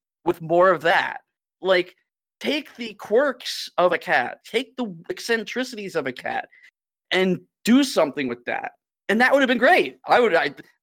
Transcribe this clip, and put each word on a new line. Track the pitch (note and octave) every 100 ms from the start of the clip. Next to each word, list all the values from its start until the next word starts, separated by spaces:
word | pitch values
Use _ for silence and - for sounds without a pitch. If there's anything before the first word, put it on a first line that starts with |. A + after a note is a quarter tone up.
| _ _
with | E3 F3
more | D#3+ E3+ F#3
of | E3
that. | D#3+ F3+ - - _ _ _ _
Like, | F#3 F3+ F3 _ _ _ _ -
take | A3 D4 - -
the | A#3
quirks | - - G#3+ C#4+ B3 - - - -
of | F3+
a | E3+
cat, | - D3 A#2+ -
take | - A3+ C4+ -
the | A3+ E3 F3
eccentricities | F#3 - A3+ G3+ A#3+ B3+ A3+ F#3+ D#3+
of | C3
a |
cat, | A#2+ - - - _ _ _ _ _ -
and | F3+ F#3+ F3 - _
do | - B3+
something | C4+ F#3+ D3+ D3 B2+
with | B2 -
that. | - - _ _ _ -
And | A3
that | B3+
would | C#4
have | C4
been | B3
great. | C4 F4 C3+ - -
I | F#3+
would, | A#3
I, | E3 D3 - - _